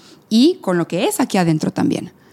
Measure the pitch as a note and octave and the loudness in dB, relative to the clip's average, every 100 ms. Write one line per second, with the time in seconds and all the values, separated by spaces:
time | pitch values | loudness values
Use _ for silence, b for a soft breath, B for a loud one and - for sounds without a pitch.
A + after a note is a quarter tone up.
0 | b b _ A3 C#4+ F4+ - F3 E3 F3 | b b _ 2 4 2 -2 -2 -2 -2
1 | C#4+ - C4 G3+ E3+ D#3 - - A#2 - | -2 -2 -2 0 2 0 -2 -2 -2 -2
2 | - - b | -6 -16 b